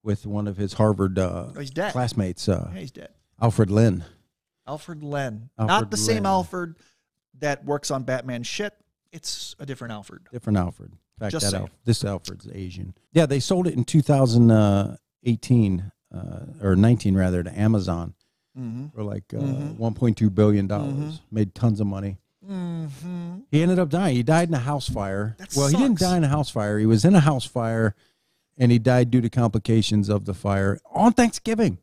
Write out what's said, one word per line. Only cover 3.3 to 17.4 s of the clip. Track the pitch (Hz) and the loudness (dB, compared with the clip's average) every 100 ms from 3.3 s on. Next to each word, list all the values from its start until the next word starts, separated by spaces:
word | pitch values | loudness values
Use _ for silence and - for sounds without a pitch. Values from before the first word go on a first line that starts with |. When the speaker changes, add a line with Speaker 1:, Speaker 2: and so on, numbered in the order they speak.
| _ | _
Speaker 1:
Alfred | 117 110 101 | 0 2 2
Lin. | 104 113 87 85 _ _ _ _ _ - | 4 4 2 -8 _ _ _ _ _ -16
Speaker 2:
Alfred | 151 - 156 | -14 -14 -14
Len. | 151 143 131 107 120 - | -8 -6 -6 -8 -16 -4
Speaker 1:
Alfred | 110 | 0
Speaker 2:
Not | 202 208 | 0 0
the | 208 | -4
same | 214 220 | -2 0
Speaker 1:
Lin. | 196 | 2
Speaker 2:
Alfred | 190 180 185 170 160 _ _ _ _ _ 135 | 0 -2 -8 -10 -14 _ _ _ _ _ _
that | 147 139 | -6 -4
works | - 143 - | -4 -4 -2
on | 135 | -4
Batman | 123 131 127 120 | -4 -6 -6 -8
shit. | 117 - 208 _ _ _ _ | -8 -8 -8 _ _ _ _
It's | 165 - - - - | -14 -12 -10 -12 -14
a | 139 | -14
different | 131 117 | -12 -12
Alfred. | 107 101 - _ | -14 -16 -20 _
Speaker 1:
Different | 123 - 98 | -10 -2 0
Alfred. | 87 - - | 0 -8 -20
In | - _ - | -20 _ -12
fact, | 107 | -8
Speaker 2:
Just | 160 101 | -4 -2
Speaker 1:
that | |
Speaker 2:
saying. | 95 | -4
Speaker 1:
Alf-, | 95 _ | -8 _
this | 120 110 | -2 -2
Alfred's | 101 95 - 92 95 | -2 -6 -10 -16 -16
Asian. | 98 92 92 95 - _ | -12 -12 -12 -14 -16 _
Yeah, | 160 147 | 0 2
they | 139 | 0
sold | - 185 180 | 0 0 0
it | |
in | 127 | -2
two | 117 160 | 2 2
thousand, | 139 143 127 120 117 | 4 4 4 6 8
uh, | 110 104 101 101 - _ _ | 6 4 2 -2 -8 _ _
eighteen, | 123 113 - 123 104 90 95 _ _ | -4 -4 2 2 2 -2 -6 _ _
uh, | - 90 92 - - | -14 -12 -14 -16 -4
or | 101 92 | 2 6
nineteen | 113 120 107 | 6 4 2
rather, | 95 92 90 | 2 2 0